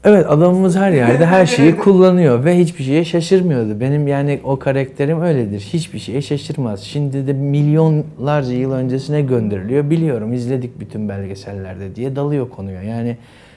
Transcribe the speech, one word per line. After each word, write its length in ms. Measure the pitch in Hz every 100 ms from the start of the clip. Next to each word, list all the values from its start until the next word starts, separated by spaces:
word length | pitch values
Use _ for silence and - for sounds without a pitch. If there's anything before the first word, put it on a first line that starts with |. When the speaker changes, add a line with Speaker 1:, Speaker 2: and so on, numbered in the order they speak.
Speaker 1:
Evet, 220 | 208 208 151
adamımız 460 | 151 180 185 190 180
her 140 | 196
yerde 340 | 151 120 131 170
her 200 | 185 175
şeyi 320 | - 151 160
Speaker 2:
<laughs> 0 |
Speaker 1:
kullanıyor 680 | 202 185 185 180 156 120 156
ve 120 | 180
hiçbir 240 | 170 -
şeye 220 | 131 151 165
şaşırmıyordu. 760 | 170 165 190 180 131 110 104
Benim 280 | 131 147 143
yani 340 | 139 143 143
o 160 | 131 135
karakterim 640 | 139 135 135 - 139 165
öyledir. 380 | 175 139 107 101
Hiçbir 400 | 101 170 160 104
şeye 220 | - 127
şaşırmaz. 600 | 139 143 - 147 120 104
Şimdi 460 | - 147 143 135 135
de 60 |
milyonlarca 1200 | 135 143 143 147 156 160 151 147 - 139 151 127
yıl 180 | 123 131
öncesine 500 | 131 131 131 131 147
gönderiliyor. 680 | 135 123 110 101 101 139 147
Biliyorum, 440 | 165 160 117 110
izledik 460 | 123 120 135 123 -
bütün 300 | 104 107 104
belgesellerde 840 | 98 95 95 - 101 95 92 98 101
diye 200 | 131 135
dalıyor 340 | 143 143 117
konuya. 340 | - 98 92
Yani, 340 | 101 117 120 117 - - -